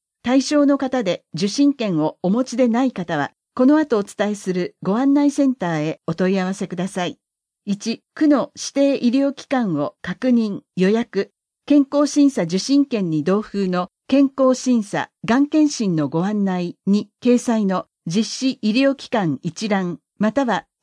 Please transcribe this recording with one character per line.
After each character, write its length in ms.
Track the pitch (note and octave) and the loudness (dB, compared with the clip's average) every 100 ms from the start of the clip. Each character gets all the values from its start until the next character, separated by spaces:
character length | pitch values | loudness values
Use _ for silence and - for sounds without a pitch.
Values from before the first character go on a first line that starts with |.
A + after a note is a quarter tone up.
| _ _ | _ _
対 200 | A#3+ C4+ | 0 0
象 240 | C4 D4 C#4+ | 2 2 2
の 120 | C#4 | 2
方 240 | C4 B3+ | -2 -2
で 220 | F#3 E3+ _ | -2 -4 _
受 140 | D#3+ G3+ | -6 -4
診 260 | G3+ C#4+ | 2 2
券 260 | C#4 G#3+ D#3+ | 2 -2 0
を 180 | D#3 - | -2 -2
お 80 | F3+ | -2
持 140 | A3 | 0
ち 140 | B3+ A#3+ | -2 0
で 100 | B3 | 0
な 160 | A#3 | 2
い 80 | C4+ | -2
方 260 | G#3 F3 D#3 | -4 -6 -4
は、 140 | C#3 _ _ - | -4 _ _ 2
こ 100 | B3+ | 4
の 120 | D4+ | 4
後 200 | D4+ G#3+ | 2 -2
お 60 | |
伝 280 | G3+ - G#3 | -2 -4 -4
え 40 | G#3 | -4
す 180 | F#3+ | -4
る 220 | F3+ F3+ - | -4 -4 -6
ご 140 | - G#3+ | -4 0
案 160 | C#4 | 2
内 180 | C#4+ C#4+ | 2 2
セ 160 | C#4+ C#4 | 2 0
ン 80 | B3 | 0
タ 200 | F3 D#3+ | -2 -2
ー 60 | |
へ 200 | D3+ - - | -4 -6 -6
お 80 | |
問 200 | D#3+ F#3 | -2 0
い 60 | F#3+ | 0
合 60 | F#3 | -2
わ 80 | |
せ 140 | F#3+ F#3 | -6 -8
く 80 | F3+ | -6
だ 120 | F#3+ | -6
さ 200 | - F3+ | -4 -6
い。 100 | - _ _ _ _ - | -8 _ _ _ _ -8
一、 380 | G3+ A3 A3+ _ | -6 -6 -8 _
区 140 | - D4+ | -2 2
の 240 | C#4 - - | 2 0 -8
指 440 | - C#4 C#4 C4+ | -6 0 2 2
定 60 | A#3+ | 0
医 40 | |
療 240 | C4 C#4 | 2 0
機 140 | C#4 - | -4 -4
関 280 | C4 G#3+ D3 | -2 0 -2
を 200 | C#3+ - | -4 -8
確 260 | - F3+ C4 | -12 -4 0
認、 340 | A#3+ A3 G3 - - | 2 0 -6 -8 -2
予 140 | F#3 | 0
約、 420 | A3 A#3 - A#3+ _ _ _ - | 0 -2 -4 -6 _ _ _ 2
健 200 | D4 C4+ | 2 2
康 140 | C#4+ D4 | 0 0
診 260 | D4 C#4+ | 4 2
査 120 | B3+ | 2
受 160 | E3+ F#3 | -2 -2
診 260 | - C#4+ C#4 | 0 0 2
券 240 | A3+ F3+ | -2 -2
に 140 | D#3 | -2
同 180 | D3+ G3+ | 0 -2
封 260 | G#3+ G3+ F#3+ | -2 -4 -2
の 220 | F3+ F3+ _ - | -2 -6 _ 0
健 240 | C4+ C#4 - | 2 2 2
康 240 | C4 B3+ | 2 2
診 240 | B3+ A#3+ | 0 0
査、 280 | G3+ D#3 - _ | 0 -6 -6 _
が 160 | - A#3+ | -2 0
ん 80 | C#4+ | 2
検 240 | D#4 D4 | 2 2
診 240 | - G#3 D#3+ | 0 -2 0
の 140 | C#3 | 0
ご 160 | D#3+ F#3+ | -2 -2
案 180 | G#3+ | -2
内。 340 | G3 F3+ F3 - - | -2 -2 -4 -6 0
に、 220 | G#3 G3+ _ | 0 0 _
掲 140 | B3 B3 | 2 2
載 300 | - A3 G3 | 2 0 0
の 180 | F#3 - _ - | -2 -6 _ -6
実 160 | F3+ | -4
施 360 | G#3+ - C4 - | -4 -4 -4 -2
医 80 | G#3+ | -2
療 240 | A3 C4+ C4+ | 2 2 0
機 140 | - | -4
関 300 | A3+ E3+ C#3 | -2 -2 -2
一 260 | E3+ - G#3+ | -6 -6 -2
覧、 300 | G3+ F3+ - _ - | -2 -2 -8 _ -4
ま 140 | G#3 | -2
た 140 | B3 B3+ | 0 -2
は 200 | F#3 - _ | -2 -6 _